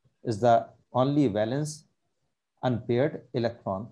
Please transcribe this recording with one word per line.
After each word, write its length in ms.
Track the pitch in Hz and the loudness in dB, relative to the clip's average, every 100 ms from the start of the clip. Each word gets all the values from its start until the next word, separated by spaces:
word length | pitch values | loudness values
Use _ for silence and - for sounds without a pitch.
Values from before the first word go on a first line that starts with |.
| _ _ | _ _
is 160 | - 101 | -8 2
the 300 | 120 117 - - _ | 4 4 2 -12 _
only 340 | 120 135 147 127 | 0 2 2 2
valence 580 | 101 110 139 151 - _ _ _ _ _ _ _ _ | 0 -2 -2 -6 -10 _ _ _ _ _ _ _ _
unpaired 600 | 131 113 117 120 151 170 - | -2 -2 -2 0 0 -4 -8
electron. 540 | 127 113 - - 95 120 | -4 -4 -4 -8 -8 -8